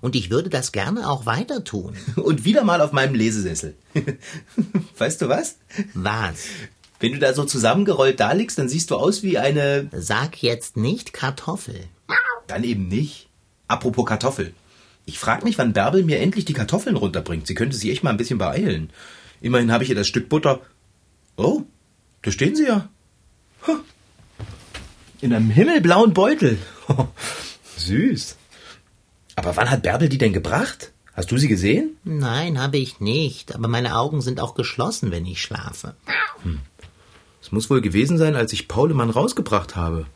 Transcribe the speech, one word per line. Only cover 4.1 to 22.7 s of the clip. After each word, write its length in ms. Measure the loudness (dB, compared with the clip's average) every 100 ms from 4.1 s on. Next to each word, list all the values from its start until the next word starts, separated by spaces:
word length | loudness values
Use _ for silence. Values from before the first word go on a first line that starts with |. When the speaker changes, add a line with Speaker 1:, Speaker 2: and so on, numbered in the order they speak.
| -8 -12 -16 -12 -4 -2 -2 -4 -2
Speaker 2:
Weißt 240 | -2 0
du 60 | 0
was? 280 | 0 -2 -10 _ -8 -8
Speaker 1:
Was? 500 | -4 -2 0 -2 -4 -10 -12 -16 _ _ _
Speaker 2:
Wenn 120 | -4
du 60 | 2
da 140 | 2
so 120 | 2
zusammengerollt 760 | 0 2 4 4 2 4 4 4
da 120 | 2
liegst, 260 | 2 0 -2
dann 100 | -2
siehst 220 | -2 -2
du 60 | 0
aus 260 | 0 0
wie 160 | 0 0
eine 500 | 2 2 2 0 -2
Speaker 1:
Sag 500 | -8 -2 -2 -2 -2
jetzt 340 | -2 -2 -6 -2
nicht 360 | -2 -2 -8
Kartoffel. 720 | -6 -6 -4 -8 -8 -8 -14 -16 -20 _ -2 -2 -6 -8
Speaker 2:
Dann 180 | -6
eben 240 | -2 -2 -2
nicht. 400 | -2 -2 -6 -20 _ _ _ _
Apropos 380 | -4 -2 -2 0
Kartoffel. 480 | 0 -2 -2 -8 -8 _ _ -20 _ -14
Ich 120 | -6
frag 260 | -2 0
mich, 120 | 0 0
wann 140 | 2
Bärbel 300 | 2 4 4
mir 160 | 4 2
endlich 260 | 2 0
die 80 | -2
Kartoffeln 440 | -2 0 -2 0 0
runterbringt. 500 | 0 -2 -4 -6 -6
Sie 80 |
könnte 220 | -4 -2 -2
sich 140 | -4
echt 120 | -2
mal 80 | 0
ein 60 | -2
bisschen 220 | -2 -2
beeilen. 520 | -2 0 0 -2 -6 -12 -20 -20 -20 -10
Immerhin 320 | 0 2 4
habe 120 | 2
ich 60 | 2
ihr 60 | 0
das 100 | 0
Stück 200 | -2 0
Butter. 320 | 0 2 0 -4 _ _ _ _ _ _ 0
Oh, 260 | 2 2 -4 _ _ _ _ _
da 80 | -6
stehen 260 | 0 0 2
sie 100 |
ja. 220 | 2